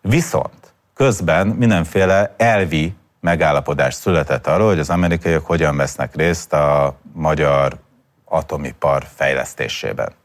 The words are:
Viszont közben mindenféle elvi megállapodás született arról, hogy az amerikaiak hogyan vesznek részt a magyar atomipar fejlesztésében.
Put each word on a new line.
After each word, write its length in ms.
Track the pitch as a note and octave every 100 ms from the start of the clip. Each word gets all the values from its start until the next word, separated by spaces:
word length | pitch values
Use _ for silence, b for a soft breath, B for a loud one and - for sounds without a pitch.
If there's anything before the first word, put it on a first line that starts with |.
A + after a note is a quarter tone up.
Viszont 720 | - D3+ D#3+ D#2 - - - _ _
közben 540 | - C3+ F#2+ E2+ D#2+ G2
mindenféle 840 | A#2 A#2+ F#2 D#2+ G2 F#2 F#2+ G#2 -
elvi 580 | A#2 G#2+ F2+ D#2 E2 G2 _ _
megállapodás 760 | E2+ E2+ D#2+ C#2+ C#2 C#2 C2
született 540 | - - E2+ C#2+ C2 -
arról, 200 | E2 G#2+
hogy 120 | F2
az 100 | C#2+
amerikaiak 560 | F2 F2 E2+ - D#2+ -
hogyan 320 | E2 D#2 D2
vesznek 380 | C#2 - B1+ -
részt 380 | E2 E2 -
a 420 | D2+ D2 D2 C#2 - -
magyar 640 | E2 D#2 D2+ D2 C#2 C#2 - _ _ _ _ _
atomipar 800 | D#2+ D#2 D2+ C2+ - C#2+ C#2 - -
fejlesztésében. 960 | C#2 C2+ B1+ - B1 - A1 - - _